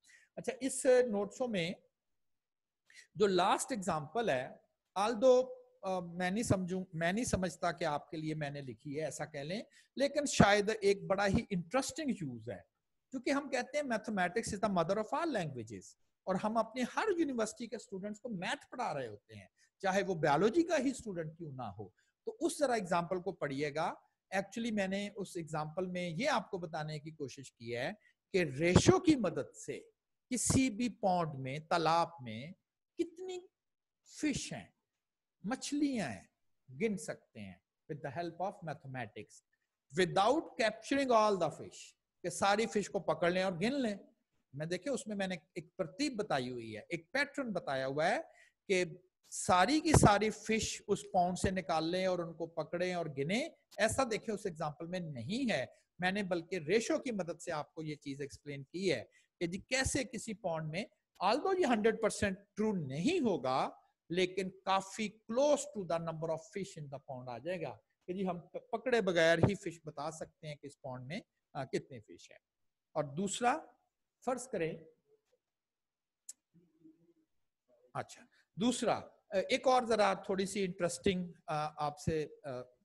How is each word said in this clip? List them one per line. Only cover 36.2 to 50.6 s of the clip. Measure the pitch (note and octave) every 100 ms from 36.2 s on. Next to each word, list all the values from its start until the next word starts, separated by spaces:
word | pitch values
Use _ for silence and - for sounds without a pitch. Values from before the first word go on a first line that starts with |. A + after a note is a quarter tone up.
| - _ _ _ -
गिन | C3 A3 F#3+
सकते | - A#2+ _ A2+
हैं | G2 F2 _ _ -
with | D3
the | C#3+ E3
help | F3 E3
of | F#3+ G3+ D#3+
mathematics, | C3+ C3+ C3 A2 G#2+ G#2 - _ _ _ _ _ D3
without | F3 F3+ G#3+ D#4 D#4+ -
capturing | A3 A3 - C#4 C4
all | A3+ G#3+ G3
the | D#3
fish, | - G2 - - _ _ _
कि | F3
सारी | - G3+ G#3 A3+
फिश | G#3 F3+
को | G3
पकड़ | E3 D#3 E3+
लें | F#3
और | F#3+ E3
गिन | A3
लें। | C#4+ A#3 G3 - _ _ _ _
मैं | C#3 D#3+
देखिए | F3+ C#4+
उसमें | A#3+ G#3+ G3+
मैंने | F#3+ F3+ - F3
एक | D#3+
तरतीब | - E3+ - D4 A3
बताई | - C#3+ B2+
हुई | B2 A2+
है, | G#2 -
एक | E3+ -
पैटर्न | C4+ C#4+ C#4+ B3
बताया | F3+ D3+ C3+ C3+
हुआ | C#3 E3+
है | C4+ - - - _ -
कि | F#3 F3 - _ _ _
सारी | - - F3+ G3+ D4+
की | D#4+
सारी | - A3 G3+ A3
फिश | - - A3